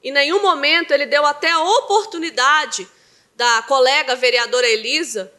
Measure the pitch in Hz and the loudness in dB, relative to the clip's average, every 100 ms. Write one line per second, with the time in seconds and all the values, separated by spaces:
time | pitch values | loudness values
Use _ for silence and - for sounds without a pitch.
0 | 254 277 285 403 392 294 294 339 330 285 | -4 -2 0 2 0 0 0 0 2 0
1 | 262 285 294 294 320 330 349 453 - 403 | 0 2 2 0 -2 0 2 0 2 0
2 | 403 339 330 277 269 302 277 - 180 _ | 0 -8 -6 0 2 2 -2 -8 -12 _
3 | _ _ _ - 240 226 226 262 254 294 | _ _ _ -2 0 0 0 2 4 2
4 | 262 247 247 240 233 247 233 220 226 302 | 0 0 0 0 0 0 0 0 -2 -4
5 | 339 208 190 | -4 -8 -12